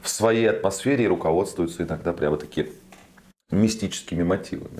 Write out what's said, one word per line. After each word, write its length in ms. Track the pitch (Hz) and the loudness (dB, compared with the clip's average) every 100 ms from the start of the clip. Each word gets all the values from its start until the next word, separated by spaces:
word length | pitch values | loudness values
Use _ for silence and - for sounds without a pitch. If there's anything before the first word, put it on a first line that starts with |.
в 80 | - | -6
своей 400 | - 110 113 113 | 2 4 4 4
атмосфере 580 | 98 95 98 131 139 107 | 2 0 0 0 2 4
руководствуются 760 | 90 82 82 98 - 82 - | 2 2 2 0 -2 -4 -2
иногда 300 | 82 80 85 | -4 -2 -4
прямо-таки 560 | 85 73 76 - - 76 - - - - - _ _ _ | -2 0 -2 -4 -6 -6 -8 -20 -20 -20 -20 _ _ _
мистическими 720 | 92 107 - 98 - - 82 | 2 2 2 -6 -6 -6 -2
мотивами, 560 | 87 95 - - - - | 0 0 -2 -10 -10 -12